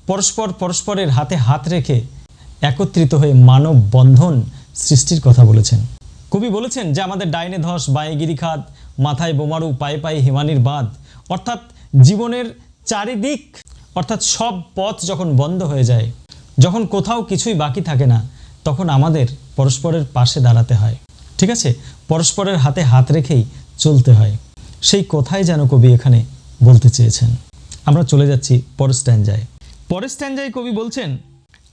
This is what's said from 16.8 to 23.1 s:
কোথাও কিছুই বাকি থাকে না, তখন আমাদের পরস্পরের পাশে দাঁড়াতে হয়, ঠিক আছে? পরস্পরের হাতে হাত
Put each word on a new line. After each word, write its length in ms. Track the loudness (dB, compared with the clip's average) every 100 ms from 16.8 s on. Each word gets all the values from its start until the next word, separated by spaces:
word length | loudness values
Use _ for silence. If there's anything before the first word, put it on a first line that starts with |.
| -4
কোথাও 380 | -4 -4 -6
কিছুই 300 | -4 -6 -4
বাকি 280 | -4 -4 -4
থাকে 240 | -4 0 2
না, 240 | 2 -2 -12 -20 -10
তখন 260 | -6 -4 0
আমাদের 380 | 2 2 0 -2 -6 -10 -2
পরস্পরের 500 | -2 -2 -4 -4 -4
পাশে 260 | 0 0 2
দাঁড়াতে 340 | 2 2 2
হয়, 220 | 0 0 -4 _ -20 -14 -2
ঠিক 120 | -2
আছে? 240 | 0 -4 -4 -8 -12 -6
পরস্পরের 500 | -4 -2 -4 -4 0
হাতে 260 | 0 0
হাত 280 | 2 2 2